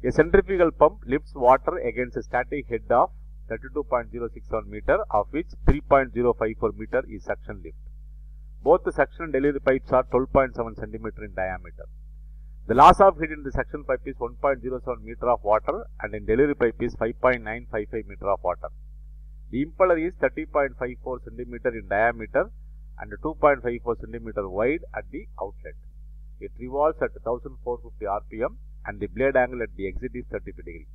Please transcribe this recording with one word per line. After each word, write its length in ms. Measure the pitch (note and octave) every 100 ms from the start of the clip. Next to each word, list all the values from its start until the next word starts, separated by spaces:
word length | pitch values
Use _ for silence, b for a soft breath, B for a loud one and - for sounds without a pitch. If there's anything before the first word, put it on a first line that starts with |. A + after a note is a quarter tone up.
A 80 | B2
centrifugal 580 | B2+ D#3+ G3 F#3 F#3+ E3+
pump 280 | - D#3 G#3 -
lifts 260 | C#3 -
water 440 | C#3+ B2 C3+ - F3
against 400 | A#2+ A2+ B2 B2
a 40 |
static 480 | - B2 C3 D3 B2+
head 140 | A#2 -
of 180 | A#2+ E3 - - - -
thirty-two 360 | A2+ C3 D3 C#3+
point 260 | B2 A2+
zero 160 | A#2 A#2
six 160 | A#2+ -
seven 200 | A2 G2+
meter, 300 | G#2 - F3 G#3+
of 180 | - G2+
which 160 | D3 F3 - -
three 140 | C#3
point 320 | - C#3 C3
zero 200 | A2+ A#2+ A2+
five 180 | A2 A2
four 140 | A2+ G2+
meter 260 | A2 B2+ D3
is 140 | G#2
suction 380 | - - - G#2
lift. 140 | D#2+ - - - - - - - - -
Both 220 | C3 F3+
the 80 | -
suction 320 | - C#3 -
and 100 | E3
delivery 280 | C3+ C#3+ C#3
pipes 300 | - C3 -
are 100 | C3
twelve 280 | B2+ B2 C3
point 220 | C3+ C3
seven 220 | A#2+ A2+ G#2
centimeter 480 | G#2+ A2 A2 -
in 100 | G#2
diameter. 520 | F#2+ F#2 F#2 F2 - - - - - - - - - -
The 80 | A#2
loss 240 | D#3 F3+
of 200 | G3 D#3+
heat 120 | D#3+
in 100 | D3+
the 80 | C#3
suction 320 | B2+ B2 D3
pipe 180 | D3 B2+ C#3+
is 100 | C3
one 160 | A#2+ B2
point 260 | C#3+ C3+
zero 180 | A#2 B2+
seven 200 | B2 A#2
meter 260 | G#2+ A#2 A#2+
of 140 | A#2+
water 440 | G2+ G#2+ - F3+ A#3 -
and 120 | G#2+
in 120 | G#2 G2+
delivery 300 | A2+ D3 C#3+
pipe 240 | A#2+ -
is 120 | B2 A#2
five 240 | A2+ A#2+
point 240 | B2+ B2
nine 220 | A2 A2+ A#2+
five 160 | A2+ G#2+
five 160 | A#2 G2+
meter 220 | G2 G2
of 140 | F#2+
water. 260 | F2+ F2 D#2+ - - - - - - - -
The 160 | B2 D3+
impeller 320 | - F#3 E3+ E3
is 60 | -
thirty 260 | C3+ - D#3
point 280 | D3+ C#3 A#2+
five 200 | B2+ A#2+
four 160 | C3 B2
centimeter 460 | - A2+ B2 A#2+ B2
in 180 | A2+ F#2+
diameter 640 | G2+ A2+ A#2 A2 C3+ G3+ - - - - -
and 120 | G#2+ G#2
two 120 | D#3 D#3+
point 220 | D3+ C3+
five 160 | A#2+ A#2+
four 120 | A#2+ A2+
centimeter 480 | A2 A#2 A2+ G#2 G2
wide 320 | F#2 A#2+ E3 E3+ F#2+
at 100 | -
the 180 | D3+ A3 -
outlet. 340 | G2 - E2 - - - - - - -
It 120 | G2+ -
revolves 420 | B2 C#3 D3+ D#3
at 80 | B2 G#2
thousand 340 | - A#2+ C#3 B2+
four 160 | B2 A#2+
fifty 240 | A#2 - G2+
R 160 | G2+ -
P 140 | A2
M 140 | B2+ - - - -
and 120 | G2+
the 80 | G2+
blade 280 | G2 C3+ C3
angle 280 | B2 B2+
at 60 | A2 -
the 120 | F#2+
exit 240 | F2 B2
is 120 | A#2 A#2
thirty-five 320 | G#2 G2+ F#2
degree. 220 | F2 E2 D2+